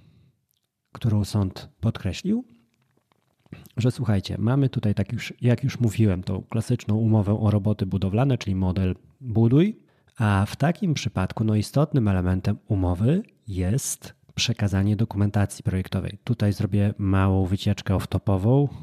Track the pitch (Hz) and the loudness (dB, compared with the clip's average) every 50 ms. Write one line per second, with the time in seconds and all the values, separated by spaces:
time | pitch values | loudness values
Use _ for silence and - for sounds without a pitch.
0 | - _ _ _ _ _ _ _ _ _ _ _ _ _ _ _ _ _ - - | -20 _ _ _ _ _ _ _ _ _ _ _ _ _ _ _ _ _ -12 -4
1 | - 113 107 104 98 - - 104 98 92 - - - - _ - - 113 - - | -2 0 2 2 0 0 0 0 0 -2 -4 -10 -18 -18 _ -4 -4 -4 -4 -2
2 | - 98 85 - - 185 214 240 254 - - _ _ _ _ _ _ _ _ _ | -4 -6 -6 -4 -2 -2 -2 -2 -4 -8 -18 _ _ _ _ _ _ _ _ _
3 | _ _ _ _ _ _ _ _ _ - - - - - - - 107 127 - - | _ _ _ _ _ _ _ _ _ -20 -20 -20 -20 -14 -6 -2 0 0 0 0
4 | 127 107 107 95 - - 92 92 104 113 131 143 139 127 - 120 - 104 101 - | -2 0 0 0 0 -2 -4 -2 0 0 2 2 0 0 0 0 0 0 0 0
5 | 98 - 120 107 - - - - - 123 120 - - 117 - - 117 110 98 - | -2 -4 -4 -8 -8 -10 -10 -2 0 2 2 2 0 -4 -2 0 -2 0 2 2
6 | 110 104 92 90 90 - 95 92 - - - 113 - - 127 - - - 107 110 | 2 2 2 0 -2 -4 -6 -6 -6 -6 -6 -4 -2 -2 -2 -4 -2 -2 0 2
7 | 117 110 110 110 98 101 107 107 110 104 101 104 98 104 104 - 98 92 98 95 | 2 4 4 4 4 2 0 2 2 2 2 2 2 0 -2 -2 -2 -2 -2 -2
8 | 95 95 92 113 131 143 127 - - 101 95 95 95 92 87 95 95 90 90 - | -2 0 0 2 2 2 0 -2 -2 -2 -2 0 0 0 0 0 0 0 -2 -4
9 | _ _ _ - 135 123 104 113 113 117 127 147 180 214 226 - _ _ _ _ | _ _ _ -14 -8 -2 2 4 4 6 6 4 4 2 0 -6 _ _ _ _
10 | _ _ _ - 113 104 101 98 101 - - - 139 160 175 - 214 170 143 - | _ _ _ -2 0 2 2 2 2 0 -2 -2 0 0 0 0 0 -2 -2 -2
11 | - - - - 92 - - - 113 110 107 107 104 - - 139 151 - - 139 | -4 -4 -2 -2 -4 -4 -2 -2 0 0 2 0 0 0 0 0 0 2 0 0
12 | 110 104 95 90 90 90 92 92 - 98 107 - _ - 110 98 90 87 90 87 | 2 2 2 2 2 0 0 0 0 -2 -4 -4 _ -2 -2 0 2 0 0 0
13 | 107 123 160 196 226 - _ _ - - 95 90 90 90 110 139 - - - - | 2 2 2 0 -2 -6 _ _ -12 -8 -4 -4 -2 -2 -2 -2 -4 -6 -10 -10
14 | - - - _ _ _ - - - - 117 - 104 98 101 95 98 104 107 95 | -14 -20 -20 _ _ _ -6 -4 -4 -2 -2 0 0 0 2 2 2 2 2 0
15 | 113 - - 101 101 101 - 104 101 - - - - - 90 95 92 - - 98 | -2 -2 0 0 0 0 2 0 0 0 -2 -6 -6 -4 -2 -2 -4 -2 -4 -4
16 | 87 87 95 - - - 120 - 104 101 98 - 104 95 95 101 101 104 104 - | -4 -4 -10 -10 -6 -4 -2 0 0 0 0 0 -2 0 0 2 0 0 0 0
17 | 104 95 98 95 95 98 95 95 95 87 98 - - 104 101 - - - 98 90 | 0 2 2 4 4 4 4 2 2 0 -2 -2 0 -2 -2 -2 0 0 0 0
18 | - - - 95 - - 98 92 95 113 131 139 143 135 - - | 0 -2 -4 -2 0 0 0 2 2 4 4 4 2 0 -2 -8